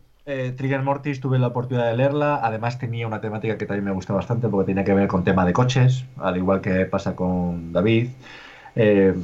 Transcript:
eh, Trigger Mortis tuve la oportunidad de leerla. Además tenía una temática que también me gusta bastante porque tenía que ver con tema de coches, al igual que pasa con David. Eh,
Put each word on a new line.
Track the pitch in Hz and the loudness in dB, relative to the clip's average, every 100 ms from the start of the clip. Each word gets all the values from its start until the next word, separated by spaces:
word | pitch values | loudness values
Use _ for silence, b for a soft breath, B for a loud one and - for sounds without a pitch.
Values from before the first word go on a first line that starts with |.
| _ _ - | _ _ -10
eh, | 135 127 127 | -6 -6 -4
Trigger | 131 135 | -2 -2
Mortis | 135 139 143 135 | -2 -2 -4 -4
tuve | 135 131 | 0 2
la | 123 | 2
oportunidad | 120 123 123 120 | -2 -2 0 0
de | 117 | 2
leerla. | 139 147 147 143 | 2 2 0 0
Además | 113 110 117 131 | -2 -2 -4 -4
tenía | 120 113 113 | -6 -6 -6
una | 107 | -6
temática | 110 107 110 104 | -6 -4 -4 -4
que | 104 | -4
también | 101 98 | -4 -2
me | |
gusta | 95 - | -4 -2
bastante | 98 92 92 113 | -2 -2 -2 0
porque | 98 92 | 0 0
tenía | 95 | 0
que | 98 | 2
ver | 98 98 | 2 2
con | 95 | 0
tema | 87 92 90 | 2 2 2
de | |
coches, | 98 123 - 127 - - - | 2 2 4 4 2 -4 -6
al | 95 90 | -4 0
igual | 92 95 | 0 0
que | 98 92 92 | 0 0 0
pasa | 98 98 90 | -2 -4 -2
con | 90 90 87 87 85 | -2 0 -2 -4 -4
David. | 85 104 113 123 - B B B B B - | 0 2 2 0 -6 B B B B B 2
Eh, | 107 101 95 90 | 4 6 4 2